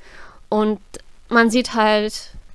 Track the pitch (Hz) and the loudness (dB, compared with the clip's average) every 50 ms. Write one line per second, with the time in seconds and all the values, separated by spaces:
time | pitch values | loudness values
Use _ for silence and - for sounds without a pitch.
0 | - - - - - - - - - - 208 214 214 214 214 196 - - - - | -20 -20 -20 -20 -20 -20 -20 -16 -8 -2 0 0 2 0 -2 -4 -8 -18 -20 -18
1 | - - - - - - 233 233 233 233 214 254 240 - 233 233 214 214 214 214 | -18 -20 -20 -16 -6 0 2 4 4 4 2 0 -2 0 0 0 2 2 2 2
2 | 208 214 - - - - - - - - | 0 -2 -6 -10 -14 -14 -18 -20 -18 -20